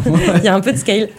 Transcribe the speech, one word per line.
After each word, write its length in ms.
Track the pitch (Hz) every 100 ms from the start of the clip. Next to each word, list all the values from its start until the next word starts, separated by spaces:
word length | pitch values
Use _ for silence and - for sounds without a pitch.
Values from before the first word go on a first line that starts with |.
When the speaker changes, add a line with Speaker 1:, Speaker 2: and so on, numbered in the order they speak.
| 240
Speaker 1:
Ouais. 140 | 165 349 175
Speaker 2:
il 40 |
y 60 | 202
a 40 | -
un 40 |
peu 140 | 320
de 40 | -
scale. 300 | - 208 214